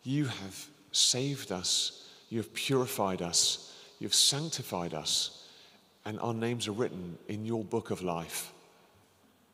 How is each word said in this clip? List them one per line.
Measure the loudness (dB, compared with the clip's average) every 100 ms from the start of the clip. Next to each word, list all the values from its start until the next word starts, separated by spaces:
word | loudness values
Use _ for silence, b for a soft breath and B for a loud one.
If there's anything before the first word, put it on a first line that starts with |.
You | -2 0 0
have | -2 -8 -12 -16 -20 -2
saved | 4 4 4 0 -4 -4
us, | -2 2 2 0 B B B -6
you | -4
have | -4
purified | -4 2 2 2 2 2 2
us, | 2 4 4 0 B B B -10
you | 2
have |
sanctified | 6 6 4 0 -4 -2 -2 -2
us, | -2 0 0 0 B B B B B _ _
and | -8 -2
our | -2
names | 0 0 0 -2
are |
written | 0 -2 -2 -8 -10 -8
in | -6 -2
your | -2
book | -2 -4 -2
of | -4
life. | -2 -2 -4 -8 -8 -14 -20 -20 -20 _ _ _ _ _ _